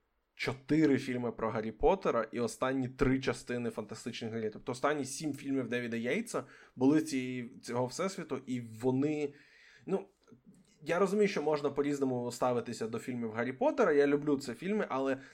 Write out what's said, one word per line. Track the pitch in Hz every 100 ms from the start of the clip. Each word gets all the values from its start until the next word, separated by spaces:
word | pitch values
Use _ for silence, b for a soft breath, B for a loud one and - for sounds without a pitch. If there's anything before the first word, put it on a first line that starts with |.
| _ _ _ -
чотири | - 120 - 151 151 131
фільми | - 123 120
про | 110 113
Гаррі | 110 110
Поттера | 107 143 190 180 120 113
і | 117
останні | 117 - 131 135 127
три | 131 127 131
частини | 131 120 - 120 117
Фантастичних | 113 104 113 120 113 113
Тварин. | 113 107
Тобто | 104 113
останні | 123 143 151 127
сім | - 156
фільмів | 135 139 135 117
Девіда | 123 120 117
Йейтса | 120 180 233 147 127 B B -
були | 131 156
ці, | 151 131 127 127 117 -
цього | - 120 123
всесвіту, | - 190 190 160 156 131
і | 123
вони, | 113 110 127 127 147 151 143 B B B B B -
ну, | - - _ _ - - - _ _
я | 151 170
розумію, | 190 208 202
що | 180
можна | 147 151 143
по-різному | 131 143 143 135 123 120
ставитися | 120 127 120 120 117 113
до | 117
фільмів | - 123 113
Гаррі | 110 120
Поттера, | 131 285 294 202
я | 143 143
люблю | 143 147 139
ці | 123
фільми, | 113 185 214 180
але | 131 135 135 B